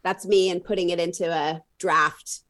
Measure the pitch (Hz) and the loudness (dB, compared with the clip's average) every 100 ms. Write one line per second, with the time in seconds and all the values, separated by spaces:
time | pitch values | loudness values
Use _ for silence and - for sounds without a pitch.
0 | 185 190 190 196 185 180 - 196 175 175 | -4 -4 2 4 4 -2 -4 -2 0 -2
1 | 170 175 170 165 151 160 _ _ 190 156 | -4 -2 -2 0 -2 -4 _ _ 0 2
2 | 151 - - - | 2 -2 -14 -14